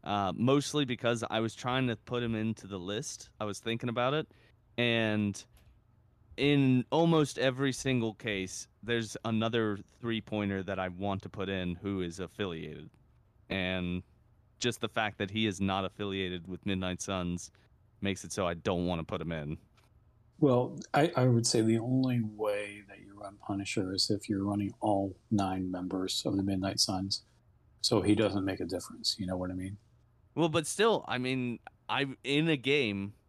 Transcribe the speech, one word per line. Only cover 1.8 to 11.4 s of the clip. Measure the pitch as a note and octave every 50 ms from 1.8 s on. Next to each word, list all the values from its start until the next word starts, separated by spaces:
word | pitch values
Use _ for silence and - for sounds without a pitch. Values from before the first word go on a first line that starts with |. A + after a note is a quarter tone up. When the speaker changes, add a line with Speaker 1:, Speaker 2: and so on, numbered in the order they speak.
| C3 B2
Speaker 1:
to | A2+
put | - _ - B2 A#2+
him | A#2+ A#2 A2+
into | G#2+ A2 A2+ G#2+ - -
the | F#2+ G2 F#2
list. | E2+ F#2 G2+ A#2 D#3 - - - - - _ _
I | G#2+
was | G#2 G2+ -
thinking | - A#2 A#2 A2+ - B2
about | A2+ B2 B2 C3 C#3+
it, | D#3 - - - - - _ _ _ _ _ _ -
and | A#2+ A#2+ A#2 A2+ A2+ G#2+ G#2+ G#2+ G#2 G2+ G2 - - _ _ - - - _ _ _ _ _ _ _ _ _ _ _ _ -
in | - C3+ C#3+ D3 C#3+ C3+ C3 B2+ B2+ A#2 _
almost | - D#3 E3+ E3+ E3 D#3 D3+ - - -
every | A#2+ C3+ B2 B2+ C#3 C3+
single | A#2+ - - C#3 C3 B2 A2+ A2+ G#2
case, | - - A#2 G#2 F#2+ F#2+ F#2 - - - _ _ _
there's | - G#2+ A#2 A#2 A2+ G#2 - - -
another | A#2 A2 A2 A2 A2+ A#2 A#2 A2 G#2+ G2+ G2 - _ _ _
three-pointer | - A#2 A2+ A2 - - A2 G#2+ G#2 G2 G2 F#2+ F#2
that | F#2 G2 F#2+
I | F#2 F2+
want | F2 F2+ G2 G2+ G2 G2
to | - F#2
put | - -